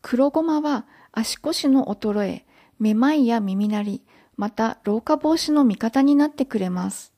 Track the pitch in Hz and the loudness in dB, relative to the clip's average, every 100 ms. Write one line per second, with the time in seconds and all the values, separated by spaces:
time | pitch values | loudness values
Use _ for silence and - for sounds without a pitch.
0 | - 247 277 320 330 302 294 254 - - | -4 0 0 0 0 0 0 -4 -6 -20
1 | _ - 226 - 285 339 285 269 - 208 | _ -6 -6 -6 -6 -2 2 2 2 -4
2 | 214 208 196 160 _ _ _ _ 214 214 | -4 -2 -4 -6 _ _ _ _ 0 2
3 | 269 311 240 233 196 190 208 214 208 196 | 2 4 2 0 -2 -2 -2 -2 -4 -8
4 | _ _ _ - 202 - 226 - - 214 | _ _ _ -8 -6 -2 -4 -4 -4 -4
5 | - 302 302 320 - 302 254 190 226 269 | 0 0 2 0 2 4 4 2 -2 2
6 | 277 285 302 - 262 214 185 180 190 - | 4 4 2 -2 -4 -2 -4 -4 -6 -8
7 | - | -18